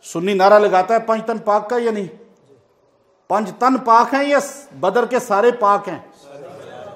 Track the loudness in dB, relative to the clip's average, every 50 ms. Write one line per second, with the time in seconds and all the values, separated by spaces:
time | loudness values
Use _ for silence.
0 | _ -10 -10 -6 -4 -2 0 4 6 6 6 6 6 4 2 2 2 2 0 -2
1 | 0 -2 -4 -4 -2 -6 -6 -6 -2 0 0 0 0 -2 -4 -2 -2 -2 -4 -4
2 | -8 -10 -12 -20 -20 _ _ _ _ _ _ _ _ _ _ _ _ _ _ _
3 | _ _ _ _ _ _ -4 -2 -2 -4 -6 -2 0 0 0 0 2 4 4 4
4 | 4 2 0 -2 0 2 0 0 0 -2 -12 -16 -20 -20 -14 -4 -4 -2 0 0
5 | -2 0 -2 -4 -2 0 0 2 2 2 2 2 2 2 2 2 0 -6 -12 -12
6 | -14 -20 -20 _ -20 -20 -20 -20 -20 -20 -20 -20 -20 -20 -18 -18 -18 -18 -20